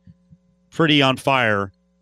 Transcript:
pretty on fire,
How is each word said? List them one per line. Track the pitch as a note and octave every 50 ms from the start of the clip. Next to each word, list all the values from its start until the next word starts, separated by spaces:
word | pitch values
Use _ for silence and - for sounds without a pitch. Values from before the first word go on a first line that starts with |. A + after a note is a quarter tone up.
| _ - - _ _ _ - - _ _ _ _ _ _
pretty | - - E3 D#3 D3+ D3
on | C#3 C3+ C3
fire, | A#2+ - C#3+ C3+ C3 B2 A2 G#2+ G2+ G2 G2 - _ _ _ _ _